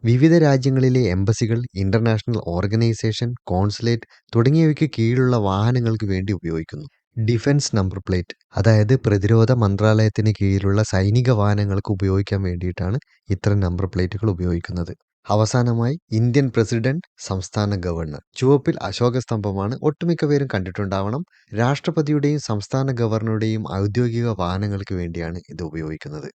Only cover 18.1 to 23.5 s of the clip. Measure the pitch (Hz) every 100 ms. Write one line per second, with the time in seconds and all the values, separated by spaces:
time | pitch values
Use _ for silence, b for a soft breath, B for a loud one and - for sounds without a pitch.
18.1 | 71 _ - 131 139 139 - 95 - 123
19.1 | 123 120 113 101 98 98 131 143 147 170
20.1 | 165 147 143 135 104 92 92 98 95 98
21.1 | 127 180 b b 104 120 143 - 160 147
22.1 | 151 143 147 - 107 104 135 135 120 117
23.1 | 110 110 110 110